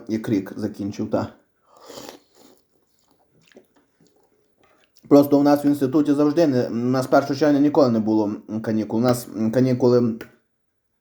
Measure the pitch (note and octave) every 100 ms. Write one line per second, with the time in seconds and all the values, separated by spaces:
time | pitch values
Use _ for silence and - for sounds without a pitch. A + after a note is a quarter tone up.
0 | - A2 A2 G2+ F#2+ - G#2+ - G2+ -
1 | A2 - - - _ _ _ - - -
2 | - - _ _ _ _ _ _ _ _
3 | _ _ _ _ _ - _ _ _ _
4 | _ _ _ _ _ _ _ _ _ _
5 | - C#3+ C#3+ C#3+ C#3+ C#3+ C#3+ C#3+ C3+ D#3
6 | D3 C#3+ D3 D3 D#3+ B2+ A#2 A2+ B2 B2+
7 | B2+ C#3 C3+ C3+ D#3 C#3+ D3 D#3 B2+ A2+
8 | G#2+ A2 G#2 G#2 - A2 A2+ A2 G2+ A2
9 | B2 B2 - - A2+ B2+ C3 B2+ B2 B2
10 | A#2+ A2 - _ _ _ _ _ _ _